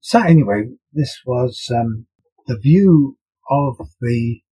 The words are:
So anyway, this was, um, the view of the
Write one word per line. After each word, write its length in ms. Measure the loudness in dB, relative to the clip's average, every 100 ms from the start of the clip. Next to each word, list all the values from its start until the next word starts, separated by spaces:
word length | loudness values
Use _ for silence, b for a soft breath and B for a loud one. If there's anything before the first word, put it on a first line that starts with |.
So 200 | 0 0
anyway, 500 | 4 4 2 -4 -6 -12 _
this 280 | -6 -6 -8 -8
was, 420 | -4 -4 -6 -6
um, 340 | -4 -4 -8 -14 _ _ _ -10
the 120 | -4
view 600 | 2 4 6 4 2 -6 _ _ -4
of 260 | -2 -2 -6 -16 _
the 400 | -4 -2 -4 -6 _